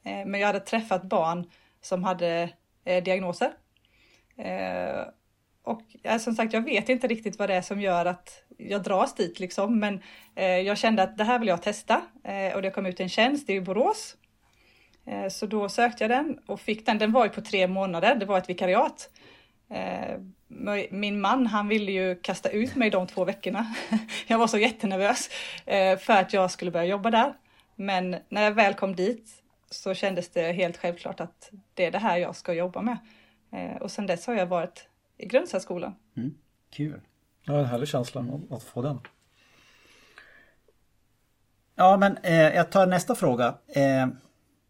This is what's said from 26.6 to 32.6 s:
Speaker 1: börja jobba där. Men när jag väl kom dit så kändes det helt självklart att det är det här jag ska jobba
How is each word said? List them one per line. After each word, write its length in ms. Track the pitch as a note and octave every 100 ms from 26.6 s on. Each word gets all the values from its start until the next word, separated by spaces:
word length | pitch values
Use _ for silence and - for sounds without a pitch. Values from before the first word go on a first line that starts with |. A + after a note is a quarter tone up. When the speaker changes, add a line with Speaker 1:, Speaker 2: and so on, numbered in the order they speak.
| F3+
Speaker 1:
börja 140 | E3+ F3
jobba 260 | G3+ A3+
där. 220 | A3 C4+ - _ _ _ -
Men 400 | G3 F#3+ F#3 F3 -
när 120 | G3+
jag 80 | G#3+
väl 220 | G#3 G3+
kom 220 | - G3 F3+
dit 340 | F#3 A#3+ - - _ _ _
så 220 | - G3
kändes 360 | F#3 G3 F3+ F3
det 220 | F3+ E3
helt 260 | F3+ F3 E3+
självklart 420 | F3 F3 - -
att 320 | E3+ _ - G3 _
det 120 | - E3+
är 60 |
det 60 | F#3
här 180 | G#3+ F3
jag 180 | E3+ F3+
ska 180 | -
jobba 280 | E3+